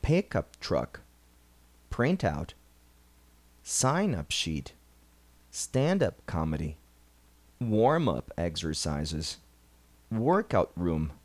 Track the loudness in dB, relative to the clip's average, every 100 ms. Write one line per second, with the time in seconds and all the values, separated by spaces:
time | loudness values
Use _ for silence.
0 | 4 2 2 -4 -4 -12 -2 0 0 -12
1 | -20 -20 -20 _ _ _ -20 -20 -10 0
2 | 0 2 0 -2 -8 -12 -20 -20 -20 -20
3 | -20 _ -20 -20 _ -20 -6 0 2 2
4 | 0 -2 -4 -4 -2 -4 -6 -20 _ _
5 | _ _ _ -20 _ -12 -2 0 2 2
6 | 0 -2 -6 -2 -2 -2 -4 -8 -18 _
7 | -20 _ _ _ -20 _ 0 4 6 4
8 | 2 0 -6 -4 -2 -2 -4 -4 -2 -2
9 | -4 -4 -6 -10 -18 _ _ _ _ _
10 | _ -2 2 2 2 2 2 0 0 0
11 | -2 -6